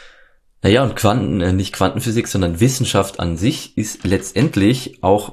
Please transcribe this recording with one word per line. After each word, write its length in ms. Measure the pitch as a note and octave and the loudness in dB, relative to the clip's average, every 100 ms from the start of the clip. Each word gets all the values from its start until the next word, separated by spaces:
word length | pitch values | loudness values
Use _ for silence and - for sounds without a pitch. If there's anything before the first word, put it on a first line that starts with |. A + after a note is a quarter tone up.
| - - _ _ _ _ | -20 -20 _ _ _ _
Naja, 200 | F#2+ A#2 | 2 4
und 120 | B2 - | 2 0
Quanten-, 440 | G#2+ A#2 C2+ F#2 | 2 2 0 0
äh, 140 | F2+ | 2
nicht 180 | F#2 G2 | 0 -2
Quantenphysik, 560 | - F#2+ A2+ B2 A2 - | -2 -2 0 -2 -2 -2
sondern 320 | G2+ F2 E2+ | -2 -2 2
Wissenschaft 600 | B2+ B2+ A#2+ G2+ F#2+ - | 0 2 0 0 -2 -2
an 180 | E2+ D#2+ | -4 -2
sich 400 | G#2+ D#3 - - | -2 -2 -6 -6
ist 280 | G#2+ - F2+ | -6 -6 -2
letztendlich, 1000 | - - - C#3 G2+ G2 C3 - - | -2 -2 -2 0 2 2 2 -4 -4
auch 260 | F2+ G#2 - | 0 2 0